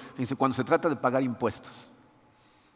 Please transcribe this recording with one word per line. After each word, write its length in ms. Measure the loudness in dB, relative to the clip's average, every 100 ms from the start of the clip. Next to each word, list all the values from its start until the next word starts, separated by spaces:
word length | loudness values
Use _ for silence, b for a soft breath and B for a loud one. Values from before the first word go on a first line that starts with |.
| B
fíjense, 220 | B -4 2
cuando 200 | 0 2
se 80 |
trata 240 | 2 2 2
de 80 | 2
pagar 260 | 2 2
impuestos, 680 | 0 0 -2 -2 -14 -18 -20 -20 _ _ _ b b b b